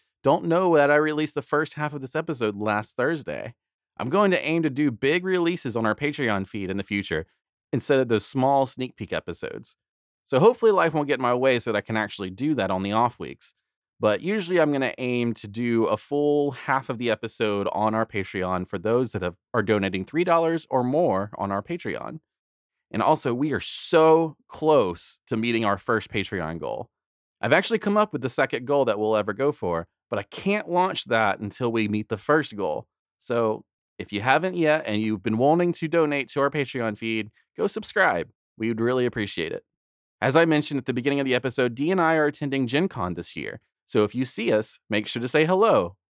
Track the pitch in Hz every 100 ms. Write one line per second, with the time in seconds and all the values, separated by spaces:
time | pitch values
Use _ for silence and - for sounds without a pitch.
0 | _ _ 135 165 170 165 185 160 143 147
1 | 156 151 156 - - 147 156 - 151 143
2 | 131 151 165 131 110 101 107 104 107 -
3 | 131 160 104 67 113 - _ _ _ -
4 | 113 180 202 180 143 165 156 127 147 113
5 | 135 175 185 185 170 175 131 113 113 107
6 | 143 147 120 101 95 107 95 95 - 101
7 | 92 80 80 _ _ _ _ 131 - 135
8 | 127 110 - 135 131 139 131 - 127 -
9 | 101 80 - 82 - - - - _ _
10 | _ _ - 131 226 247 226 190 165 151
11 | 143 131 123 123 131 123 117 104 - 110
12 | 104 - 95 92 143 135 95 92 98 110
13 | 120 - 73 - - - _ _ _ -
14 | 110 104 165 214 170 175 151 143 127 -
15 | 127 123 117 107 104 107 120 117 107 107
16 | - 143 147 147 143 127 - 135 127 117
17 | 117 107 113 - 110 101 98 95 110 110
18 | 113 107 95 95 90 92 90 98 87 120
19 | 127 101 90 85 _ 117 101 107 98 92
20 | 92 151 180 165 165 165 - 131 123 147
21 | 170 95 104 - 98 98 - 170 113 64
22 | 55 160 _ _ _ _ _ _ _ 107
23 | 110 151 135 120 151 117 - - - 165
24 | 160 160 160 - _ - 156 147 95 87
25 | - - - 110 117 113 110 98 - 113
26 | - 107 95 95 80 82 64 55 - _
27 | _ _ _ _ 107 160 196 226 208 208
28 | 208 139 127 - 131 131 123 143 120 104
29 | 107 107 101 101 139 147 95 82 85 _
30 | _ 107 - - 196 208 - 175 185 190
31 | - 113 104 - 104 - 120 113 107 107
32 | 104 107 - 156 143 101 90 67 - _
33 | _ _ - 120 110 107 - _ _ -
34 | 90 101 120 147 185 175 156 156 117 107
35 | 110 107 110 110 139 165 175 160 160 165
36 | 151 143 127 143 139 151 131 131 113 104
37 | 113 113 107 _ _ - 202 - - 208
38 | 180 90 80 _ _ - 113 113 117 127
39 | 123 117 101 - 78 - - _ _ _
40 | _ - 127 147 165 151 147 139 123 127
41 | 135 143 135 123 131 120 123 117 151 190
42 | 160 160 151 147 143 135 123 139 190 123
43 | 90 85 85 - 53 - _ _ - 113
44 | 104 123 127 - 226 110 110 - - 107
45 | 104 120 123 151 156 185 220 131 87 -
46 | _